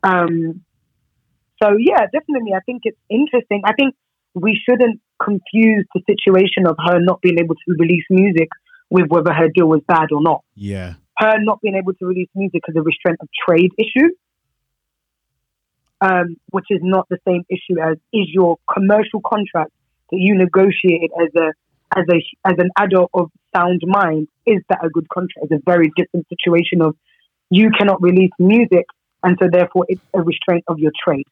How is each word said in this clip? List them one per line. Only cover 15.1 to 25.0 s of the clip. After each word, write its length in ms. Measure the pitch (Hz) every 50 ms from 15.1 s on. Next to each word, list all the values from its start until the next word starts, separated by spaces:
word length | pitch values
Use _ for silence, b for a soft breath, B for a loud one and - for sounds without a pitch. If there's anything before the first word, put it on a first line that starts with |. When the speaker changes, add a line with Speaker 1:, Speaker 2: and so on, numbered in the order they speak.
| _ _ _ _ _ _ _ _ _ _ _ _ _ _ _ _ _ _
Speaker 1:
um, 360 | 196 190 185 180 175 175 170 _ _ _
which 140 | - 190 185 -
is 120 | 208 180 165
not 240 | 185 190 190 - _
the 80 | 180 175 _ -
same 160 | 180 175 175 _
issue 300 | 185 180 - - 185 165
as, 160 | 160 160 160 156 _ _ -
is 140 | 220 196 160
your 300 | 151 190 185 170 170 - _ -
commercial 500 | - - 196 196 208 214 214 214 - 208 -
contract 460 | - - 208 208 - - 170 156 156 _ _ _ _ _ _ _ _
that 60 | - 190
you 160 | 185 196 208 190
negotiated 720 | 185 175 - 190 190 202 190 - - 185 170 165 165 165 - 170
as 100 | 170 160 -
a, 120 | 170 165 156 156 _ _ _ _ _ _ _ - 196
as 80 | 175 156
a, 60 | 175 165 160 - - _ _ 190
as 80 | 185 175
an 120 | 180 185 185 196
adult 320 | 208 196 190 185 180 175 _
of 180 | 185 175 160 _ _ _ _ _
sound 260 | 190 175 180 180 175 165 170
mind, 400 | 190 202 196 170 156 156 156 - _ _ _
is 160 | - 220 190 - _
that 140 | 190 - -
a 40 | 165
good 180 | 156 170